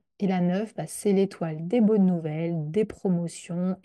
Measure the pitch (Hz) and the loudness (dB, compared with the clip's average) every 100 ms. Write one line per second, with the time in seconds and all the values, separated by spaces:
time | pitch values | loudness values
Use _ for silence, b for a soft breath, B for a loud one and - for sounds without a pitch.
0 | _ - 190 185 175 185 214 - 156 - | _ -4 -2 2 2 0 -2 -8 -10 -4
1 | 208 196 196 - 165 156 170 240 208 220 | 2 2 2 -2 -6 -6 -2 4 4 6
2 | 185 170 160 151 170 170 151 208 214 - | 4 2 -2 -4 -2 -4 -2 -2 -2 -2
3 | 196 175 170 - - 175 185 190 | -2 -2 -2 -8 -8 -4 -4 -4